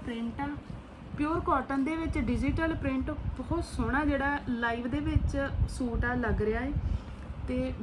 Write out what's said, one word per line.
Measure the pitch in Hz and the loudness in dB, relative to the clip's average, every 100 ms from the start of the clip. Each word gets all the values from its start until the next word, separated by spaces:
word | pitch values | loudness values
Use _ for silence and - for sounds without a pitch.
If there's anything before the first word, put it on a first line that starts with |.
ਪ੍ਰਿੰਟ | - 233 233 - | -2 -4 -4 -2
ਆ | 285 294 - - - - - - | -4 -6 -8 -12 -12 -14 -8 -2
ਪਿਓਰ | 294 349 | 0 2
ਕਾਟਨ | 359 277 247 277 | 4 4 4 2
ਦੇ | 269 320 | 2 2
ਵਿੱਚ | 320 302 | 0 2
ਡਿਜੀਟਲ | 233 226 269 302 330 | 2 4 4 4 2
ਪ੍ਰਿੰਟ, | 330 269 262 254 | 2 0 0 0
ਬਹੁਤ | 294 - - 254 330 330 | -2 -4 -4 0 0 0
ਸੋਹਣਾ | - 226 262 | 0 2 4
ਜਿਹੜਾ | 294 269 277 285 262 | 4 4 2 0 -2
ਲਾਈਵ | 233 233 233 240 | 0 0 0 0
ਦੇ | 285 | 0
ਵਿੱਚ | 311 294 - 277 277 - - | 0 0 0 0 0 0 -2
ਸੂਟ | - 247 226 | -2 -2 0
ਆ | 240 | 0
ਲੱਗ | 247 226 190 | 0 0 2
ਰਿਹਾ | 214 233 | 2 0
ਏ | 262 - - - - - - - - | 0 -2 0 -2 -4 -10 -10 -6 -2
ਤੇ | 254 254 - | -2 -2 -2